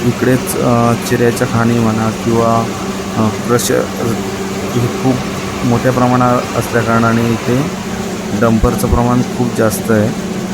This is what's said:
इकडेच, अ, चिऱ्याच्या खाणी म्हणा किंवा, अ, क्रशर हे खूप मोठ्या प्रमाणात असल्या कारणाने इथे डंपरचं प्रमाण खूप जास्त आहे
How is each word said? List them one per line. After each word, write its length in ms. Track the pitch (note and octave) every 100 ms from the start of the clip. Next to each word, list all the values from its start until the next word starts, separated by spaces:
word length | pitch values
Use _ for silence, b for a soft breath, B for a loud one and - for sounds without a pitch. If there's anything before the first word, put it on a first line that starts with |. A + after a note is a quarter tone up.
| B2
इकडेच, 500 | A#2+ B2 B2+ - -
अ, 360 | B2+ A#2 A#2 A2+ -
चिऱ्याच्या 380 | A#2+ A#2+ A2+ B2
खाणी 320 | A#2 A#2 A#2
म्हणा 300 | A2 A2 A2 G2 A2+
किंवा, 400 | A2+ A2+ A2+ A2+ - - - - A2
अ, 300 | A2 G2 -
क्रशर 340 | A#2+ - B2 G2 F#2+ A#2 G2+ - - - - -
हे 140 | A#2+ A#2
खूप 280 | - C3 B2 - - - - B2+
मोठ्या 260 | A#2 B2
प्रमाणात 640 | B2 B2 B2 B2 B2 - A#2+
असल्या 240 | - A#2
कारणाने 500 | A2 A2+ A2+ A#2 A#2
इथे 340 | A2 A#2+ B2+ F3+ - - - - - - G#2
डंपरचं 460 | A#2 A2 B2 - -
प्रमाण 340 | A#2+ A#2+ B2
खूप 340 | B2 - A#2+ -
जास्त 340 | A2 G2 -
आहे 160 | A2 G#2 - - - -